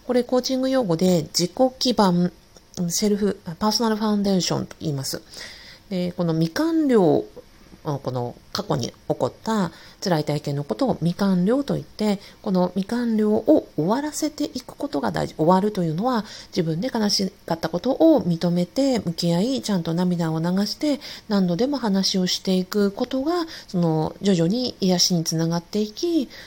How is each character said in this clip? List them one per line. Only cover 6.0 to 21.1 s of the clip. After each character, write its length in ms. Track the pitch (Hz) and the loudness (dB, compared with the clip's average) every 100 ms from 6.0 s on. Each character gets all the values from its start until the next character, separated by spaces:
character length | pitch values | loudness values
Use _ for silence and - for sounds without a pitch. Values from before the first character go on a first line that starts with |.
| 180 | -4
こ 100 | 175 | -2
の 100 | 175 | 0
未 160 | 160 165 | 0 0
完 360 | - 320 330 294 | 0 0 2 4
了、 360 | 233 170 135 - - - - - - 160 | 6 6 4 0 -12 -20 -20 -20 -12 -8
あ、 140 | 139 | -6
こ 100 | 135 | -4
の 220 | 127 120 - - | -4 -6 -10 -8
過 100 | - | -6
去 140 | 196 147 | -2 -2
に 100 | 120 | -4
起 60 | - - | -6 -6
こ 200 | 151 123 | -2 -4
っ 60 | - | -4
た 260 | - 220 165 - - - | -4 -2 -2 -6 -20 -6
辛 180 | 208 160 | 0 0
い 40 | |
体 160 | 147 147 | 0 -2
験 160 | - 143 | -2 -4
の 80 | |
こ 100 | 143 | -4
と 140 | - 254 | -2 0
を 60 | - | 0
未 180 | 165 175 | -2 0
完 280 | 202 180 185 | 2 2 2
了 180 | 262 | 2
と 120 | 285 156 | 0 -4
言 80 | |
っ 20 | 147 | -6
て、 340 | - 214 202 - - | -2 -2 -2 -6 -10
こ 100 | - | -2
の 180 | 185 180 | 2 2
未 160 | 196 190 | -2 -4
完 320 | 240 240 214 | -2 0 2
了 120 | 214 | 2
を 360 | 220 247 311 - - | 2 4 2 2 -2
終 100 | 160 | 0
わ 160 | 240 | 0
ら 100 | 302 | -2
せ 200 | 294 302 | -4 -4
て 140 | - 294 | -4 -6
い 160 | - | -8
く 140 | - - | -14 -10
こ 120 | 285 | -6
と 140 | 285 | -4
が 100 | 233 | -2
大 160 | 156 147 | -2 -4
事。 80 | - | 0
終 100 | 156 | 2
わ 140 | 190 | 4
る 100 | 208 | 2
と 120 | 208 | -2
い 60 | 170 | -2
う 60 | 156 | -2
の 80 | 247 | 0
は、 200 | 240 - - - | -2 -4 -12 -8
自 160 | - | -4
分 180 | 165 160 | -2 -2
で 80 | 254 | -4
悲 180 | 226 208 | -2 0
し 220 | - 185 - - | 0 -4 -6 -6
か 100 | 165 | -4
っ 40 | |
た 100 | 165 | -4
こ 100 | 175 | -2
と 120 | 247 | -2
を 320 | - 330 285 | 4 6 6
認 260 | 175 165 175 | 2 0 0
め 160 | 175 180 | 0 0
て 340 | - 277 240 | 0 0 0
向 140 | - | -2
き 200 | 165 170 | -2 0
合 80 | 170 | 2
い、 200 | 226 262 | 0 -2
ち 100 | 214 | -2
ゃ 60 | 190 | -2
ん 60 | |
と 100 | 165 | 0
涙 380 | 165 185 175 160 | 0 0 0 0
を 80 | 160 | 0
流 60 | 170 185 202 | 0 0 -2
し 100 | - | -2
て、 240 | 302 277 - | -2 -2 -6